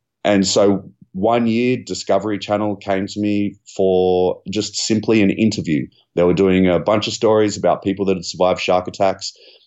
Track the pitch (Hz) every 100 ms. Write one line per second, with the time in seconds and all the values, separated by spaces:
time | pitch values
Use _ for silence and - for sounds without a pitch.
0 | _ _ 101 101 95 - 101 95 - -
1 | _ 92 110 120 117 113 123 123 98 90
2 | - 98 104 101 - 104 107 98 - 95
3 | 98 104 104 101 101 - - - 95 92
4 | 92 90 90 - - 101 101 - - 110
5 | 107 113 98 - 110 101 82 73 64 _
6 | _ - 87 87 95 92 92 85 80 107
7 | 110 - 110 110 107 95 87 80 101 95
8 | 95 92 85 82 92 90 - 90 90 -
9 | 98 92 - - - -